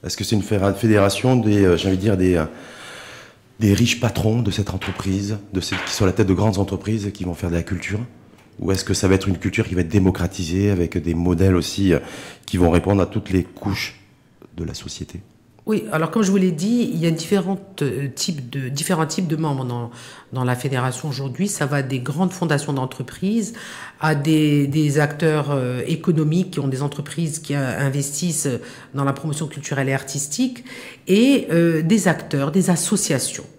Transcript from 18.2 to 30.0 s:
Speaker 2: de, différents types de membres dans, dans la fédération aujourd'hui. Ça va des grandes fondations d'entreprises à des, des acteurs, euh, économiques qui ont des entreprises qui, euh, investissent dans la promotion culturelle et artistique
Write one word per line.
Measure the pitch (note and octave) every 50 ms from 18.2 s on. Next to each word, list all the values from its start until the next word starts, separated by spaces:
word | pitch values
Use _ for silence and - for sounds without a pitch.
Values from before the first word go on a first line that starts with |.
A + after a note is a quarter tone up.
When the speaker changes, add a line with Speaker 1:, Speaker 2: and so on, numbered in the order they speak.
| - - F3 C#3+ B2+ A#2+
Speaker 2:
de, | B2 C#3+ C3 B2+
différents | C#3 C#3 - - F#3+ D#3+ D#3+
types | D#3 - - F#3+ D#3+
de | D#3+
membres | D3+ D#3+ D#3 C#3+ C3 C3
dans, | B2 A#2+ A#2+ A#2+ A#2 A#2+ - - - - - - _
dans | - C3 B2+
la | B2 B2+
fédération | B2 - C#3 C3+ B2+ B2+ C3 A#2+ - - D#3
aujourd'hui. | C3+ A#2+ C#3 C3+ B2 - F#3+ G3+
Ça | - - D3+
va | C3+ D3 C#3+
des | C3+ B2+ C3 C3
grandes | B2 C#3+ C#3+ D3+ F#3+ F3+
fondations | F3+ - F3 D#3+ D3+ C#3 D3 -
d'entreprises | C#3+ C3+ B2+ C3 - - B2+ A#2 - - - F#3+ G#3+ A#3 G#3+ - - - - - - - - - - -
à | - D#3 D3+
des, | D3 C#3 D#3+ D#3+ D#3 D#3 D3+ D3 D3 C#3+ C#3
des | C#3 D#3 D3+ D3 C3+ D3+
acteurs, | D3+ C#3+ D3 - E3+ D#3+ D#3 D3+ C#3 C3+
euh, | C#3+ C3+ B2+ B2 B2 B2+ -
économiques | - D#3+ D#3 - - E3+ D3+ D#3 D3+ D#3 F3+ F#3 F#3
qui | - -
ont | C#3 C3+
des | C3 B2+
entreprises | C#3+ C#3+ C#3+ - C#3+ - - E3 E3+ D#3 D3+ -
qui, | - - C#3+
euh, | C#3+ C#3 B2+ A2 E2+ C#3
investissent | C#3 C3 C#3+ C#3 - - - F3+ F3+ D#3 - - D3 C3 - - - - - - - -
dans | C#3 C#3
la | C#3
promotion | C3+ - - D#3+ C#3+ C#3+ E3+ D3
culturelle | - C#3+ C#3+ - D3+ C#3 C3+ C3+
et | C3+
artistique | C3+